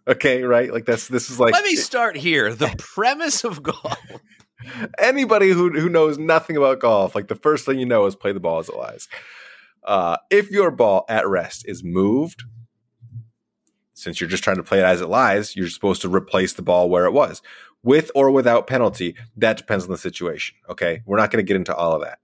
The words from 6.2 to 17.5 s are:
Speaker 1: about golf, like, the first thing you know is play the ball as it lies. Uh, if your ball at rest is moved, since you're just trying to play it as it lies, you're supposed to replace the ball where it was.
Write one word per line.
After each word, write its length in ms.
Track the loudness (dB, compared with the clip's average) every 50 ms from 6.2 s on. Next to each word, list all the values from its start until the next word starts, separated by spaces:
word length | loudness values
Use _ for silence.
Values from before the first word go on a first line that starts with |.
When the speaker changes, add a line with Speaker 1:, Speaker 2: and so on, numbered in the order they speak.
| 0 2 2 2 2 0 0
Speaker 1:
about 240 | 2 2 2 2 2
golf, 340 | 2 2 4 4 2 0 -2
like, 140 | -6 -6 -6
the 60 | -8
first 320 | -2 0 0 0 0 0
thing 120 | -2 -2 -2
you 80 | 0
know 200 | 2 2 2 2
is 80 | 2 0
play 160 | _ -6 -6
the 80 | -4 -2
ball 180 | -4 -2 -2 -2
as 100 | -6 -8
it 80 | -10
lies. 320 | -10 -10 -10 -12 -16 -18 _ -18 -20 -20 -20 -20 -20 -20 -20 -20 -20 _ _ _ _ -4
Uh, 320 | -2 0 0 2 0 -2 -4 _ 2
if 200 | 2 2 2 2
your 200 | 2 2 2 2
ball 340 | 4 4 4 4 4 2 2 0
at 200 | -2 0 0 2
rest 360 | 0 -2 -2 -4 -10 -14 -12 -12
is 160 | -14 -10 -8
moved, 580 | -4 0 2 2 2 2 0 -2 -4 -8 -18 -20 -20 -20 -20 -20 _ _ _ _ _ _ _ -20 -18 -18 -18 -18 _ _ _ _ _ _ _ _ _ _ _ _ _ _
since 260 | -14 -14 -12 -8 -8
you're 80 | -6 -4
just 140 | -4 -2
trying 140 | 0 -2 -2
to 60 | -2 -2
play 140 | 0 2 2
it 40 | 4
as 160 | 4 2 2
it 80 | 0 0
lies, 460 | 0 2 2 2 2 0 -2 -6 -6
you're 140 | -6 -6 -6
supposed 340 | -6 -2 0 0 0 0
to 60 | -2 -2
replace 460 | -2 -2 -2 0 0 0 0 0 -4
the 80 | -6
ball 280 | -2 0 2 2 4 2
where 140 | 2 2 2
it 60 | 2
was. 280 | 4 2 0 0 -2 -16 _ -20